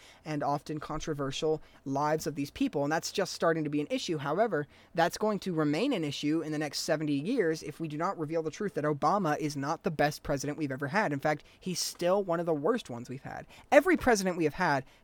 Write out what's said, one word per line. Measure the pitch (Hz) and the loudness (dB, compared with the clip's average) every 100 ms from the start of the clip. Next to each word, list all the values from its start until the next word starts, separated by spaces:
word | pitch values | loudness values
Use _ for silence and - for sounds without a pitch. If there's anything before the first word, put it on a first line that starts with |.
| - - | -20 -16
and | - 151 | -8 -4
often | 139 147 - 151 | -2 -2 -4 -8
controversial | - 156 - 147 147 - 156 156 - - - | -6 -6 -4 -4 -4 -2 0 0 -4 -14 -4
lives | 135 151 160 160 | 0 2 0 -2
of | |
these | 143 139 | -4 -6
people, | - 143 156 | -2 -2 0
and | 143 | 0
that's | 160 - | 0 -2
just | - 180 | -2 -4
starting | - 175 165 | 0 2 2
to | 147 | 0
be | 147 | -2
an | 147 | -2
issue. | 262 - 156 | -4 -2 -2
However, | 143 160 233 156 143 - - | -2 2 2 0 -4 -10 -6
that's | 170 170 - | 0 0 2
going | 214 208 | -2 -2
to | - | -2
remain | 160 147 151 247 | 0 2 2 0
an | 233 | 0
issue | 156 143 147 160 | -2 -2 0 0
in | 156 | -2
the | 151 | -4
next | 151 - | -4 -4
seventy | - 156 156 | -2 0 2
years | 139 156 262 170 160 | 0 0 2 2 0
if | - - | -4 -8
we | 165 | -6
do | 147 | -2
not | 170 185 | -2 -2
reveal | 151 165 | -2 -2
the | 156 | -2
truth | - 208 | -4 -4
that | 156 | 0
Obama | 147 147 147 196 175 147 | 0 2 2 4 2 0
is | 151 147 | 0 -2
not | 139 160 | -2 -2
the | - | -2
best | 156 147 - | 2 2 0
president | - 139 139 147 | -2 -2 -2 -4
we've | 151 | -4
ever | 131 139 | -4 -2
had. | 180 196 | 0 0
In | 143 | 0
fact, | 156 151 - - | 0 -2 -6 -12
he's | - 175 | -8 -4
still | - - 175 196 | -6 -2 2 2
one | 196 165 | 2 0
of | 170 | 0
the | |
worst | 156 151 247 - | 0 2 0 -2
ones | 120 123 | -10 -10
we've | 131 | -10
had. | - - 147 - - | -10 -12 -12 -20 6
Every | 277 302 339 | 6 8 4
president | - 220 190 180 | 4 4 2 0
we | |
have | 156 | 0
had | - 180 143 135 - | 2 2 2 -2 -12